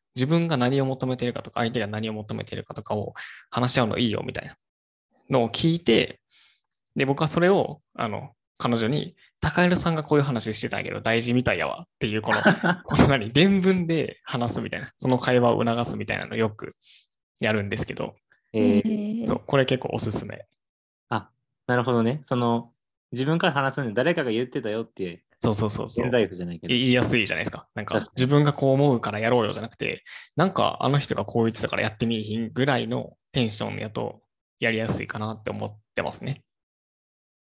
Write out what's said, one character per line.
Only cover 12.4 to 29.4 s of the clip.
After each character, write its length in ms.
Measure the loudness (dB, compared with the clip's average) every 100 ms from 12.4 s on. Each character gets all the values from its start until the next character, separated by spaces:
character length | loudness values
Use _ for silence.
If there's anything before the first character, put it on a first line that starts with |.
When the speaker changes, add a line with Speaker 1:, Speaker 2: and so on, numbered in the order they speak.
| 4 4 2 -2 0
Speaker 1:
こ 100 | 4
の 100 | 4
何、 200 | 4 2
伝 300 | 4 6 6
聞 260 | 4 2 2
で 340 | 0 -2 -6
話 300 | -8 -4 -2
す 80 | -4
み 80 | -6
た 80 | -6
い 40 |
な、 120 | -10 -4
そ 120 | 2
の 100 | 2
会 200 | 4 4
話 140 | 6 4
を 100 | 2
促 200 | 0 -2
す 120 | -4
み 80 | -4
た 80 |
い 60 | -6
な 80 | -4
の 80 | -2
を 20 |
よ 120 | -2
く 260 | -2 -14 -16 _ -20 _ _ _ -4
や 120 | 0
る 120 | 0
ん 60 | 0
で 60 | -4
す 100 | -6
け 100 | -6
ど、 200 | -8 -10 _ _ _
Speaker 2:
え 60 | 2
ー。 180 | 4 4
Speaker 3:
へ 460 | 2 -2 -4 -4
ー。 40 | -2
Speaker 1:
そ 80 | -4
う、 60 | 0
こ 120 | 2
れ 80 | 2
結 140 | 0
構 100 | -2
お 80 | -4
す 120 | -4
す 140 | -4 -6
め。 200 | -12 -16 _ _ _ _ _ -6
Speaker 2:
あ、 200 | -6 -6 _ _ _ -2
な 100 | 0
る 80 |
ほ 80 | 2
ど 120 | 2
ね。 160 | 2 0
そ 140 | -2 0
の、 360 | 2 0 -2 _ _ _ -10
自 140 | -4 0
分 140 | 2
か 80 | 2
ら 60 |
話 200 | 2 0
す 100 | -2
ん 40 | -2
で、 60 |
誰 200 | 0 2
か 100 | 2
が 80 | 0
言 140 | -2 -2
っ 20 |
て 140 | -4
た 80 | -4
よ 140 | -4
っ 20 | -6
て、 400 | -8 -8 -10 _ -4
Speaker 1:
そ 120 | 0
う 40 | 2
そ 100 | 0
う 40 |
そ 140 | -2
う 40 | -6
そ 120 | -4
う。 40 | 0
Speaker 2:
ペ 40 |
ン 20 |
ラ 80 | 2
イ 60 | 2
フ 80 | -2
じ 80 |
ゃ 20 | -8
な 80 |
い 60 | -8
け 80 | -2
ど。 20 |
Speaker 1:
言 80 | 0
い 160 | 4
や 100 | 4
す 140 | 4 0
い 80 | 0
じ 80 |
ゃ 20 | -2
な 60 |
い 40 | -6
で 0 |
す 60 |
か。 160 | -8 -12
な 80 | -10
ん 40 | -4
か、 100 | -4
Speaker 2:
確 100 | -2
か 60 |
に。 40 | -2
Speaker 1:
「自 60 | 4
分 160 | 4 4
が 80 |
こ 140 | 2 2
う 20 |
思 240 | 4 4 4
う 60 |
か 100 | 0
ら 80 | -2
や 100 | 2
ろ 120 | 4